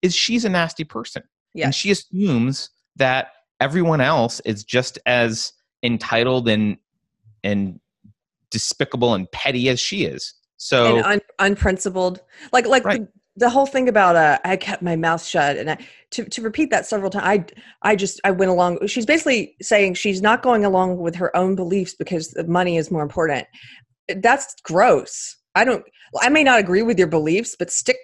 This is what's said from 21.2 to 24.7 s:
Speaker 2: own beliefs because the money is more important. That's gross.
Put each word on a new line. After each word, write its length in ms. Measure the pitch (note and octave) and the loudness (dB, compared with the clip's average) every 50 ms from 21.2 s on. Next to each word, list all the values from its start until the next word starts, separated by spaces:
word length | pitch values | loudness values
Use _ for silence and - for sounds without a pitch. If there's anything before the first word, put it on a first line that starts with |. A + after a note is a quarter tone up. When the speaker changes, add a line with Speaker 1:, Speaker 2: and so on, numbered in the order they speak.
| F#3 - - | -4 -2 0
Speaker 2:
own 180 | F3 F#3 F#3+ G3 | 0 0 2 0
beliefs 400 | F#3 F#3 E3+ F#3+ G3+ F3+ F3 - | -2 -2 -2 -2 -2 -2 -4 -8
because 360 | - - - F#3 E3 D#3+ - | -10 -8 -6 -6 -6 -6 -6
the 160 | - - E3 | -8 -8 -4
money 320 | E3 E3+ F3+ F#3 F3+ E3+ E3 | 0 0 0 2 2 0 -2
is 140 | D3+ - | -2 -2
more 120 | F3+ D#3+ D3+ | -4 -4 -4
important. 420 | C#3+ - F#3 E3 D#3+ C#3+ B2 - - _ - - - - - _ _ _ _ _ - | -4 -2 -2 0 0 0 -2 -6 -8 _ -20 -20 -20 -20 -20 _ _ _ _ _ -10
That's 480 | F3+ F#3+ F#3 A#3 C4 C#4 - - - - - | -6 0 2 4 4 2 0 -6 -16 -16 -10
gross. 720 | - | -2